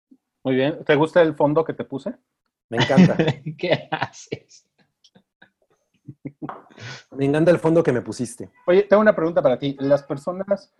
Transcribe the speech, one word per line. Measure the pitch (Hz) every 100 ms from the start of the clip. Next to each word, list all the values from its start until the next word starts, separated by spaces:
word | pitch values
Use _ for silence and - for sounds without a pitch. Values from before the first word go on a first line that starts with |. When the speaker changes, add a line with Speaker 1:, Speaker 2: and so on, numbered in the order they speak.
| _ _ _ _
Speaker 1:
Muy | 131 131
bien. | 139 170 -
¿Te | 147
gusta | 156 180
el | 160 147
fondo | 147 151 156
que |
te | 135
puse? | - 135 214 - _ _ _ _ -
Speaker 2:
Me | 117
encanta. | 127 139 175 -
Speaker 3:
<laughs> | 156 - 156 156
¿Qué | 180 151 -
haces? | 160 - - - - _ - _ _ _ _ _ _ _ _ _ _ _ _ _ _ - - 143 - 156 - - - 117 131 -
Speaker 2:
Me | 131 139
encanta | 151 170
el | 165
fondo | 160 165
que | 156
me | 120
pusiste. | 110 104 120 - 95 _ -
Speaker 1:
Oye, | 185
tengo | 202 202
una | 214 190
pregunta | 165 170
para | 147 123
ti. | 143 131
¿Las | 139 143
personas, | - 147 - 180 190 196 -